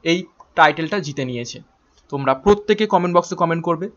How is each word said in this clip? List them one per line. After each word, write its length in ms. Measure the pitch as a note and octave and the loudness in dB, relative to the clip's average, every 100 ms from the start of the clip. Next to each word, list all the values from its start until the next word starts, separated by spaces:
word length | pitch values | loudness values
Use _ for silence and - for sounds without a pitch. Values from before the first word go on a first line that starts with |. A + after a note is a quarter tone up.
| E3 | 0
এই 80 | F3 F3+ _ _ - | -2 -4 _ _ 4
টাইটেলটা 400 | D#3 D3+ D#3+ G#3 D3+ | 4 4 -4 -4 -4
জিতে 160 | C#3+ B2+ | -6 -6
নিয়েছে? 280 | B2 A#2+ - - _ _ _ _ | -6 -10 -14 -20 _ _ _ _
তোমরা 200 | C#3+ C3+ C3+ | -4 -2 0
প্রত্যেকে 400 | G3+ G#3 - G#3 G#3+ | 4 2 2 0 2
কমেন্ট 200 | G3 F3 F3 | 2 2 0
বক্সে 200 | F3 E3+ | 0 -2
কমেন্ট 200 | E3+ E3 E3+ | -2 -2 -2
করবে। 180 | D#3+ G3 | -4 -6